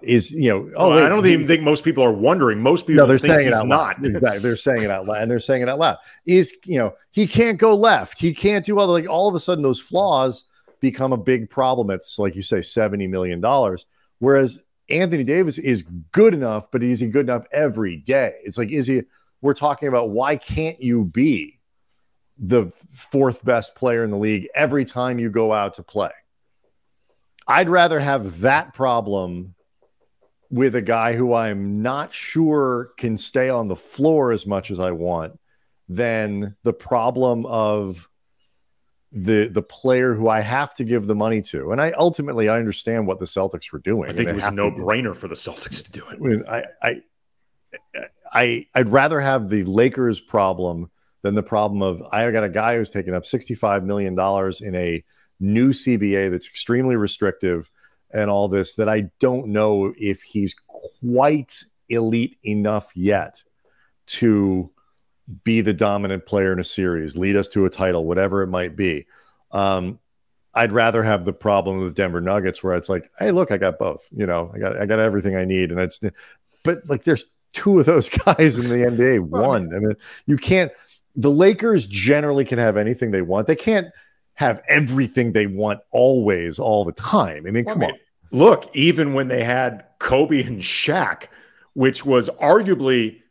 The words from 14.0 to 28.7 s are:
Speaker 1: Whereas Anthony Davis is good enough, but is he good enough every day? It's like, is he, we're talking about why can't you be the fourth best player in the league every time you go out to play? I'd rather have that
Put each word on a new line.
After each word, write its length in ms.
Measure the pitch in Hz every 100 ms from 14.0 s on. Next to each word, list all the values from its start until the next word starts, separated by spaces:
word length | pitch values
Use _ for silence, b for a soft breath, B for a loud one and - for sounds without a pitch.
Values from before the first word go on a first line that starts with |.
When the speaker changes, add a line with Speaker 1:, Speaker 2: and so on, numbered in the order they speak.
| _ -
Speaker 1:
Whereas 400 | 127 139 131 - _ _ -
Anthony 340 | 156 180 165
Davis 340 | 127 170 165 151
is 260 | 139 110
good 500 | 80 87 78 214 220
enough, 380 | 160 120 107 -
but 100 | 123
is 180 | 123 120
he 80 | 117
good 200 | 139 127
enough 180 | 120 -
every 460 | 143 147 110 98 78
day? 360 | 92 135 120 -
It's 140 | 98 120
like, 140 | 113
is 160 | 147 127
he, 160 | 127 - _ _ _
we're 120 | 139
talking 340 | 139 147 139 143
about 200 | 120 113
why 280 | 107 135 151
can't 440 | - 156 160 -
you 240 | 123 120 92
be 540 | 117 151 98 73 _ _ _ _ _ _ _ _ -
the 340 | 95 120 90 - -
fourth 540 | - - 139 131 117 127
best 300 | 117 - -
player 280 | 127 117
in 60 | 110
the 80 | 101
league 300 | 107 104 - 135
every 280 | 147 143
time 360 | 127 123 127 123
you 100 | 117
go 240 | 113 110
out 220 | 107 98 95
to 80 |
play? 260 | - 104 87 - _ _ _ _ _ _ _ _ _ _ _ _ -
I'd 220 | 147 175
rather 300 | 180 170 151
have 420 | 139 139 98 82
that 320 | 123 147 147